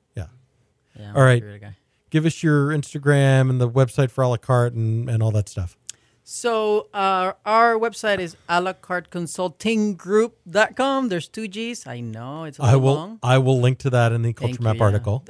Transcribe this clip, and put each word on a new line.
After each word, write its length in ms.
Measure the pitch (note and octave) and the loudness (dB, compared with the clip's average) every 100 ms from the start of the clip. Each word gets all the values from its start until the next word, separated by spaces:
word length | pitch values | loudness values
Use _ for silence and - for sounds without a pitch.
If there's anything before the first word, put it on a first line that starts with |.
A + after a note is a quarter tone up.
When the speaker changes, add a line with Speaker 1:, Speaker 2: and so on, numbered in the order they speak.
| _ - | _ -14
Speaker 1:
Yeah. 100 | E2 _ _ _ _ _ _ - | -14 _ _ _ _ _ _ -20
Speaker 2:
Yeah, 140 | G#2 | -6
Speaker 1:
All 80 | C#3 | 2
right. 180 | C3 A#2+ | 4 4
Speaker 2:
margarita 240 | G#2 G2+ G#2 | 0 -18 -20
guy. 100 | G2+ _ _ - | -20 _ _ -4
Speaker 1:
Give 160 | D#3 D#3+ | 0 0
us 160 | - | 0
your 280 | D#3+ D3 C#3+ | 0 2 2
Instagram 800 | D#3 - D3 C#3+ C#3+ C3+ C3+ C3 | -2 -6 -4 2 4 4 4 4
and 100 | B2+ | 2
the 100 | A#2+ | 0
website 400 | B2+ C3 - C3 | 2 0 2 -2
for 120 | - | 0
a 60 | B2+ | 0
la 80 | A#2 | -2
carte 360 | - B2 A#2+ | 0 0 2
and, 340 | A#2 A2 A2+ B2 | 0 -2 -2 -2
and 140 | A2+ | 0
all 80 | A2 | 0
that 180 | G#2+ G2 | 0 -2
stuff. 280 | - F2 _ - - _ _ | -6 -8 _ -20 -20 _ _
Speaker 2:
So, 640 | - - A#3+ A3 G#3+ G#3 G#3+ | -16 -6 -2 0 2 0 -2
uh, 400 | G#3 G3 F#3 F#3 - | -2 0 0 -2 -4
our 300 | G#3 A3 A#3 | 0 4 4
website 440 | A3+ A3+ G3+ A3 G3 | 2 -2 -4 -2 -2
is 180 | E3+ - - | -4 -10 -2
a 120 | F3 | 0
la 120 | F#3 | 0
carte 380 | F#3 - F3+ E3+ | -6 -8 -8 -6
consulting 840 | F3+ E3 - F3+ - G#3+ A3 G#3 | -8 -8 -6 -6 -4 -2 0 0
group 420 | F3 E3+ G#3+ A3+ _ F3 | -4 0 2 0 _ -4
dot 280 | F#3 A3 - | 0 0 0
com. 320 | C4+ C4+ B3+ | -2 0 -2
There's 180 | F3 - | -4 -8
two 200 | - A3 | -12 -10
G's. 380 | G3+ A#3 A#3+ C3+ | -10 -10 -10 -12
I 140 | A#2+ | -10
know, 440 | A#2 A2 B2 D3+ | -10 -10 -12 -12
it's 140 | D#3 C3 | -14 -4
a 40 | |
Speaker 1:
I 40 | B2+ | 2
Speaker 2:
little 140 | C3+ | 4
Speaker 1:
will, 120 | C3 | 2
Speaker 2:
long. 240 | D3 F#3 A3 | 0 -4 -8
Speaker 1:
I 160 | B2 C3 | 0 2
will 220 | C3 C3 | 4 2
link 180 | B2 B2+ | 2 0
to 120 | C3+ | -2
that 220 | B2 A#2 | 2 2
in 100 | A#2 | 0
the 100 | A#2 | -4
Speaker 2:
Thank 40 | A2+ B2 B2 | -4 -6 -2
Speaker 1:
Culture 40 | |
Map 120 | A2+ | -2
Speaker 2:
you, 40 | A2+ | 2
yeah. 40 | |
Speaker 1:
article. 400 | G#2+ G#2 - A#2 | 2 2 -2 -4